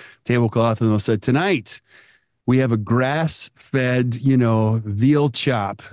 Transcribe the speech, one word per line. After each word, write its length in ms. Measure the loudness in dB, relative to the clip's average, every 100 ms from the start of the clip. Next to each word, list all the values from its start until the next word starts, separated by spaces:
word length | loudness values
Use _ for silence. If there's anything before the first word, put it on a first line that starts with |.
| -18 -12
tablecloth, 560 | -2 0 0 0 0 0
and 100 | 0
they'll 100 | 0
say, 180 | 0 -2
"Tonight, 640 | 0 0 0 -2 -4 -12 _ -20 -20 _ _ _ 0
we 140 | 0
have 120 | 2
a 60 | 0
grass-fed, 1400 | 0 0 0 0 -2 -2 -6 -12 -6 -2 0 0 0 -2
you 220 | 0 2
know, 440 | 4 2 2 0 -4
veal 420 | 0 2 2 0
chop, 520 | -2 -2 -2 -2 -8 -16